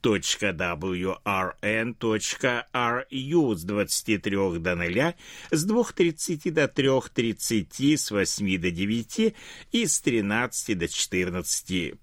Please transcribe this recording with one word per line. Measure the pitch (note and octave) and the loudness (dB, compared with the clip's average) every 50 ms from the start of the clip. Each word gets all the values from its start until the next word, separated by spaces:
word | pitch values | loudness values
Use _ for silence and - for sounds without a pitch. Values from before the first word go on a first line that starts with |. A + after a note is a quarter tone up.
точка | - B2 G#2+ F#2+ - - - - - G2+ | 4 4 2 2 2 -2 -2 0 0 -2
W | F2+ D2+ D#2 F2 F2 D2+ D#2+ F#2+ F#2 F2+ F2+ F#2+ F#2 - _ | -2 0 -2 -2 -2 -2 -4 -4 -2 -2 -2 -2 -4 -2 _
R | G#2 G2 F#2+ F#2 F2+ - - | 0 0 0 0 -2 -4 -4
N | - G#2 A2 A2 A2+ A#2+ A2+ | -2 -2 0 0 -2 -4 -6
точка | _ - A2+ A2 G#2+ - - - - - B2+ B2 A#2+ A2+ _ _ | _ 0 0 0 0 0 -4 -6 0 0 0 0 0 -4 _ _
R | B2+ B2 A#2 A#2+ B2 C3+ _ | 0 0 0 0 -2 -4 _
U | - C3+ C3 C3+ D#3+ F3 D3+ B2+ G#2+ | -8 -8 -6 2 4 4 4 4 2
с | E2+ D#2+ | 0 -2
двадцати | F#2 G#2 G#2 G2+ - - - - - A2 F#2+ | -2 0 0 0 0 -2 -4 0 0 0 0
трех | - G#2+ G2 G2 G2 F#2+ E2+ E2+ | 0 0 0 2 2 0 0 0
до | D#2+ F2+ F2+ | 0 0 0
нуля, | E2+ F2 E2+ F2 A2 C#3+ E3+ F3 _ - - - - - - | 0 -2 0 0 2 0 0 -2 _ -16 -20 -18 -18 -6 -2
с | - D#3 D#3 | 0 0 2
двух | G3 G#3+ A#3+ A#3 - - | 2 2 2 2 0 2
тридцати | - F#3 E3+ D#3 - - - F3 D3 - F3 | 2 2 2 2 -2 -4 -4 -4 -2 -2 -2
до | D#3 D#3+ D3 B2+ | 2 2 0 2
трех | - - C3+ C3+ C3+ C3 - - | 2 2 2 4 2 2 0 -2
тридцати, | - - A#2+ A#2 G#2 - - - A#2 A2 F2 - - - C3+ C#3+ D3+ | -2 0 0 0 0 -2 -2 0 0 0 0 -2 -6 0 2 4 4
с | C#3+ - - | 4 0 0
восьми | G#2+ G2+ F#2+ - - - G2+ F#2+ F#2 F#2 | 0 0 0 0 0 -2 0 0 0 2
до | E2 F#2 | 0 -2
девяти | E2+ E2 F#2+ G2+ A2 A#2 A2+ - - - A3 A3 G#3 - - - - - - - | 0 0 -2 0 0 -2 -4 -6 0 2 2 2 2 -2 -18 -18 -18 -18 -14 -2
и | - A#3 A#3 E3 | 0 0 2 2
с | - - | 0 0
тринадцати | - - B2 A2+ G2+ G2+ G#2 A2+ B2 B2 - - - - A2 | 0 2 2 2 2 2 0 0 0 -2 -4 -8 -4 -2 -2
до | F2+ E2+ E2+ | -2 -2 -4
четырнадцати | - - - - - F#2 F2+ F2+ F2 F2+ E2+ - - - - - F#2 F2+ E2+ - - - | -2 -4 -4 -2 0 -2 0 0 -2 -4 -4 -4 -4 -4 -4 -2 -2 -2 -2 -4 -8 -6